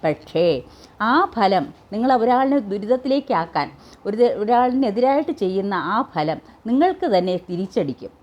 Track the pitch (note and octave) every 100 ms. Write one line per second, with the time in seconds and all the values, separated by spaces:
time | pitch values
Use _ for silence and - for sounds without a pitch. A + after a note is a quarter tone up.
0 | E3 D3 - D#3+ F3 C3+ - - - -
1 | G#3+ C#4 F#4+ - G3 F#3+ D3+ - _ G#3
2 | B3 C4 A#3 B3 C4+ C#4+ G#3 G3+ G#3 B3+
3 | B3+ C#4 C#4 G3+ E3 D#3+ C#3+ - - -
4 | - G#3+ A#3+ F3+ G#3 A#3+ B3 B3+ C4 G3+
5 | B3+ C#4 D#4 - F#3+ F#3+ G3 F#3 D3+ G#3+
6 | C#4 F3 D3+ D#3 - - A3 B3+ F4 F#4
7 | F4+ F#3+ F#3 F3+ - F3 G3 - D3+ B2+
8 | - -